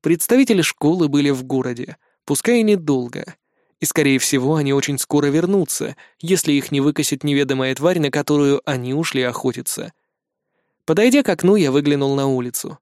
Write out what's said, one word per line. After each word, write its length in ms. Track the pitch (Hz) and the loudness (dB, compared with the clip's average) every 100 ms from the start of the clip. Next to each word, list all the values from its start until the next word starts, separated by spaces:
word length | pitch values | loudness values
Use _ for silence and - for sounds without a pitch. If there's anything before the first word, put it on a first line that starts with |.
| 151 | 0
Представители 560 | 165 - 247 247 196 | -2 2 2 4 2
школы 460 | 156 - 147 180 151 | 0 0 0 2 2
были 220 | 143 143 | 2 2
в 120 | 135 | -2
городе, 540 | 131 135 127 120 135 - _ _ | -2 -4 -4 -8 -12 -16 _ _
пускай 360 | - 143 - 240 | -6 -2 2 2
и 20 | |
недолго. 720 | 214 202 151 135 120 - - - _ _ _ _ | 4 2 0 -2 -2 -10 -14 -18 _ _ _ _
И, 60 | 151 | -4
скорее 340 | 156 143 131 | 0 2 2
всего, 340 | - 139 127 | 0 0 0
они 180 | 156 139 | 0 0
очень 260 | 139 135 139 | -2 -2 -6
скоро 280 | - 147 143 | 0 0 2
вернутся, 720 | 151 175 196 170 - - 139 - _ | 0 2 0 0 -6 -8 -12 -20 _
если 320 | 165 185 - | -2 0 2
их 180 | 143 - | 0 0
не 100 | 143 | 0
выкосит 440 | 143 143 143 135 | 0 0 -4 -4
неведомая 500 | 147 143 139 135 131 | -2 0 0 -2 -2
тварь, 240 | 131 160 180 | 0 0 2
на 140 | 143 | 0
которую 500 | 147 143 147 139 139 | -2 0 2 2 0
они 300 | - 131 123 | -2 -6 -4
ушли 280 | 139 165 143 | -4 -2 -2
охотиться. 680 | 123 120 131 - - - - _ _ _ _ _ _ _ _ _ | -4 -4 -6 -6 -10 -10 -12 _ _ _ _ _ _ _ _ _
Подойдя 400 | - 160 240 277 | -2 4 4 4
к 40 | 254 | 2
окну, 280 | 170 175 208 | 2 4 4
я 160 | 147 | 4
выглянул 420 | 139 147 143 139 | 2 2 0 0
на 140 | 139 139 | 0 0
улицу. 500 | 127 123 - - 151 | 0 -4 -8 -12 -16